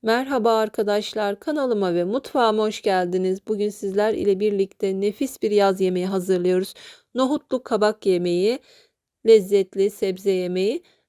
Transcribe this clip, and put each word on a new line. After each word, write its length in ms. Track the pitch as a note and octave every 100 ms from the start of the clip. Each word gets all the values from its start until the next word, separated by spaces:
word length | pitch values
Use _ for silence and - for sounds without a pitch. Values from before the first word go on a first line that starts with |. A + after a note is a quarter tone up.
Merhaba 560 | A3 A#3 C4 C4+ A3 A3
arkadaşlar, 800 | G#3+ - G#3 G#3 G#3 - G3+ G3+
kanalıma 540 | - D4+ C4+ G#3+ F#3+
ve 100 | F3
mutfağıma 600 | F3 A#3+ - C#4+ A3+ G#3+
hoş 180 | G#3+ G#3
geldiniz. 580 | - F#3 F3+ F#3 F#3 F#3+ -
Bugün 220 | G#3 G#3
sizler 440 | G#3 G3+ F#3+ G#3+
ile 260 | - G3 F#3+
birlikte 640 | G#3 G3+ F#3+ _ G3 F#3+
nefis 400 | G3+ G3+ C4+ -
bir 100 | A3
yaz 300 | G#3 G3 F#3+
yemeği 240 | F#3 F3+ F#3
hazırlıyoruz. 680 | F#3+ F3+ F#3 F3 F#3 F#3+ - - - _ A#3+
Nohutlu 480 | C4 D4 _ C4
kabak 420 | - A3 G#3 A3 -
yemeği, 540 | F3+ F3 F3 G3 B3+ _ - _ _ _ _ A3
lezzetli 600 | A3 F#3 G3+ F#3+ G3 G3
sebze 420 | G3+ G3 F#3 G3
yemeği. 520 | F#3 F3+ F3+ G3 D4+ _ _